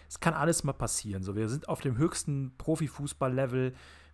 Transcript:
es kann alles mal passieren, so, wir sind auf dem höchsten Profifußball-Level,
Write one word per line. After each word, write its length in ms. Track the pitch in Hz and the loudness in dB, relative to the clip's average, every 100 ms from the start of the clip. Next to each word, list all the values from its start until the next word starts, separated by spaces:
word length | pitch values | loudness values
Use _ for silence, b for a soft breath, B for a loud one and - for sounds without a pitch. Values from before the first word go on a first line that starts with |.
| b | b
es 140 | - | -2
kann 140 | 165 | 0
alles 280 | 156 156 165 | 4 4 4
mal 120 | 143 | 2
passieren, 480 | - 123 - 110 95 | 0 -2 -2 -2 -4
so, 120 | 95 | -2
wir 140 | 101 110 | 0 0
sind 200 | 135 - | -2 -2
auf 120 | 151 | -2
dem 160 | 139 117 | 0 2
höchsten 560 | 165 - - 139 131 - | 2 2 -2 -2 -4 -4
Profifußball-Level, 1120 | - 156 151 - 143 - 131 127 135 127 127 127 b b b | 0 0 0 -2 -6 -2 0 2 2 2 0 -2 b b b